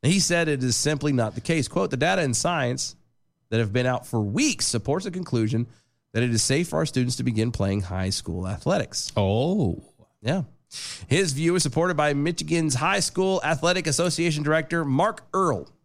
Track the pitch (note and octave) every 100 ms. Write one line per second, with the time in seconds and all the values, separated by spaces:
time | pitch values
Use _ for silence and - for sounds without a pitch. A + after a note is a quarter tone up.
0 | - F#3+ E3+ E3+ E3 C#3+ B2+ A#2 D3 D3+
1 | D3 C3+ A2 A2+ - E3 C3 - F#3+ B2+
2 | D#3 F#3+ D3 A#2 F3 E3+ B2+ C3 - -
3 | _ _ _ _ _ A2+ A2 A2 B2 B2
4 | - A#2+ G#2 G#2+ D4 A3 - A#2+ A#2 D#3
5 | G3 F3+ F3+ B2 A2 A2+ A#2+ - _ _
6 | _ A2+ B2 A2+ - C3+ F3 D#3 D#3+ -
7 | B2 B2+ B2 A2 A2+ A#2 G2 G2 F#2 F#2
8 | F#2+ G2 - F2 F#2 G#2 - F#3 - -
9 | - - G2 G#2 D3 G3+ A#2+ - - _
10 | _ _ A2+ F3+ D3 - _ - - -
11 | - D#3 F#3+ C3+ E3 F3+ D3+ B2+ F3 D#3+
12 | D3 C#3+ D3 E3+ D3+ E3+ D#3+ B2+ D#3+ G3
13 | - - F#3+ F#3+ D3 D#3 E3+ F3+ E3 C#3
14 | F3 D#3 F3 D3+ D3 D#3 D#3+ E3+ D3+ C3+
15 | G3 A3 - F#3+ F3+ G#2+ C#2 _